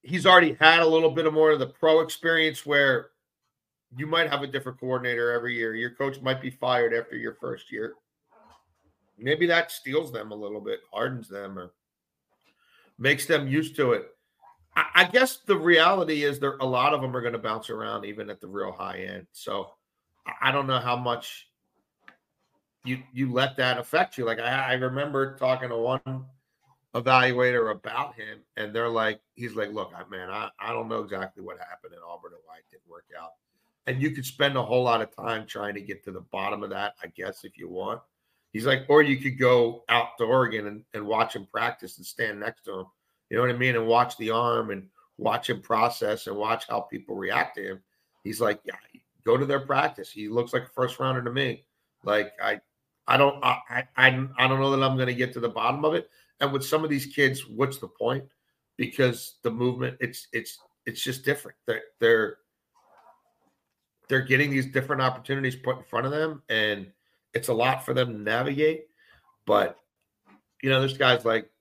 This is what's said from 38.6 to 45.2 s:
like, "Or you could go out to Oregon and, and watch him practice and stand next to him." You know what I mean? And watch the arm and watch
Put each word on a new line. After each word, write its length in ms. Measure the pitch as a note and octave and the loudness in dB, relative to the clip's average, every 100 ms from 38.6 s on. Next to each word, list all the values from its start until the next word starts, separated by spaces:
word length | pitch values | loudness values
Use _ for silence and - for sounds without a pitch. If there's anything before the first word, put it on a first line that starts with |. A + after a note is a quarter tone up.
like, 220 | B2+ C3 C3 | 0 0 6
"Or 140 | D3 | 8
you 160 | D3 C3 | 8 2
could 200 | C#3 B2+ | -2 2
go 460 | B2 B2 A#2 A#2 - | 6 6 4 0 2
out 260 | A#2 A#2 - | 2 2 -2
to 60 | |
Oregon 420 | A2+ C3 A#2+ A2 G#2 | 2 2 2 -2 -6
and, 140 | G#2+ _ | -10 _
and 120 | G#2+ G#2 | -10 0
watch 300 | A2 A#2 - | 2 2 -2
him 100 | G2+ | -8
practice 520 | A2 A#2+ - A#2 - | -4 -4 -4 -16 -16
and 80 | F#2 | -16
stand 340 | - A2+ G#2 | -6 -6 -4
next 220 | G#2+ - | -8 -10
to 160 | - F#2+ | -12 -10
him." 60 | F#2+ _ _ _ _ | -12 _ _ _ _
You 80 | A2 | -2
know 60 | |
what 120 | B2 | 0
I 40 | A#2+ | 0
mean? 180 | B2+ A#2 | 0 0
And 100 | A2+ | 4
watch 300 | A#2 A#2+ - | 4 4 -2
the 140 | G#2+ | -2
arm 400 | A2+ A#2+ A#2 A2 | 0 2 0 -2
and 180 | G2 F#2+ _ _ | -8 -12 _ _
watch 320 | - | -4